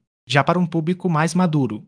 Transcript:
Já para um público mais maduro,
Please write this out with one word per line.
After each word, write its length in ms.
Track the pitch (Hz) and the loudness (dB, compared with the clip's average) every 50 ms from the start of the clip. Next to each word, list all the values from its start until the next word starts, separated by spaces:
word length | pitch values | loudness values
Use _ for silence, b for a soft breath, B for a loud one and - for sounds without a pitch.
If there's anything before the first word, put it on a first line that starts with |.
| _ _ _ _ _ | _ _ _ _ _
Já 160 | - 127 143 | -2 0 0
para 160 | 139 160 170 180 | 2 2 2 0
um 80 | 180 | 0
público 440 | 160 170 165 156 170 185 180 - 180 | 0 -2 -2 -2 -2 -4 -2 -2 -2
mais 240 | 160 147 160 170 - | 0 0 0 0 2
maduro, 520 | 180 185 170 151 147 131 110 107 107 - | 0 0 2 2 0 0 0 -4 -8 -8